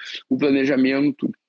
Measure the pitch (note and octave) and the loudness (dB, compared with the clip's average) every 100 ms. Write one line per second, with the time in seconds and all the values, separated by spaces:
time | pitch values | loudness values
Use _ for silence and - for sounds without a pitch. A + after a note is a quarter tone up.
0 | - - - C3 C#3+ C#3 C3+ C3 C3 C3+ | -16 -16 -6 -2 2 2 2 2 2 2
1 | D3 - - - | 0 -2 -6 -8